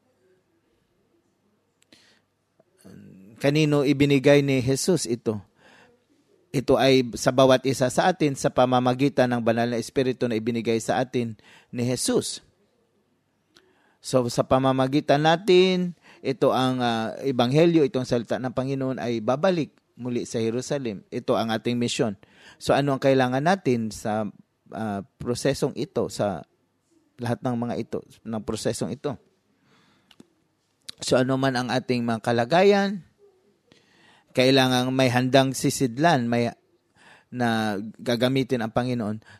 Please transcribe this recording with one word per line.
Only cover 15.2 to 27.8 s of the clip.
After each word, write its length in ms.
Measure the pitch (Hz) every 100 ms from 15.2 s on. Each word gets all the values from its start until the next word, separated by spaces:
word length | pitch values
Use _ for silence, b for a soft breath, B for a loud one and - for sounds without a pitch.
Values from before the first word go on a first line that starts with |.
natin, 720 | 156 170 202 180 185 185 180 170 b b
ito 280 | 107 139 139 110
ang, 240 | 131 127
ah, 360 | 123 113 113 -
ebanghelyo, 640 | 135 127 120 143 175 160
itong 240 | 143 131 127
salita 280 | 123 110 107
ng 120 | 127
Panginoon 440 | 117 131 135 131 127
ay 240 | 101 117
babalik 560 | 110 131 190 180 139 _ _ -
muli 280 | 123 120
sa 160 | - 123
Jerusalem. 640 | 113 117 127 147 127 98 -
Ito 240 | 120 117 113
ang 160 | 113
ating 240 | 113 120 120
misyon. 400 | 120 - 123 101 B B B B
So, 160 | -
ano 240 | 131 143 135
ang 60 |
kailangan 400 | 139 135 127 127
natin 480 | 151 196 143 123 110
sa, 360 | 104 117 107 107 - _ _ _
ah, 320 | 65 110 101 - -
prosesong 560 | 123 120 143 139 143 107
ito, 320 | 127 - 95
sa 360 | - 104 85 - _ _ _ _ _ _ -
lahat 240 | 117 120
ng 120 | 131 120
mga 140 | 120 90